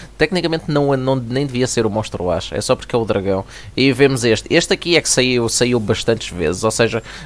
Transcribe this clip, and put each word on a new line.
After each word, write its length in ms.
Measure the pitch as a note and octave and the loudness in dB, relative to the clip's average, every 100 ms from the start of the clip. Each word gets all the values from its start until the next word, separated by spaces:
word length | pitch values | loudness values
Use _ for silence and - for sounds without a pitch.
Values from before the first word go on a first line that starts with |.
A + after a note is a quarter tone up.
| - - | -16 -2
Tecnicamente 500 | D#3 F3+ D#3+ E3 - | 0 0 -2 -2 0
não, 280 | D3 C#3+ C3+ | 0 2 2
não, 200 | C3 C3+ | 0 -2
nem 320 | A#2 B2+ C#3+ | -2 -4 -2
devia 180 | B2 B2+ | -2 0
ser 220 | - A2 | 0 0
o 20 | |
monstro 400 | G#2+ G2+ - F2+ | -2 -4 -4 -2
Ash. 220 | E2+ - | -2 -4
É 100 | G2+ | -4
só 140 | - B2+ | -2 -2
porque 200 | - A#2+ | -2 -2
é 40 | |
o 60 | G#2+ | 0
dragão. 380 | A2 F#2+ F#2+ - - - - | 0 0 -2 -4 -14 -8 2
E 160 | C3 | 2
vemos 320 | B2 C#3 C3 | 6 4 4
este. 300 | A#2 G#2+ - | 2 0 2
Este 180 | E3 - F#3+ | 0 2 -2
aqui 200 | E3+ D#3+ | 2 0
é 60 | |
que 80 | - | 2
saiu, 400 | - B2+ B2 A#2 | 2 2 2 0
saiu 300 | - B2 A#2+ | 2 2 2
bastantes 500 | G#2 G#2 - A2 - | 0 0 0 -2 -4
vezes. 340 | F2+ D#2+ F#2 | -2 -2 0
Ou 60 | A2 | 0
seja, 320 | - A2+ A2+ - - | 2 0 -2 -8 -14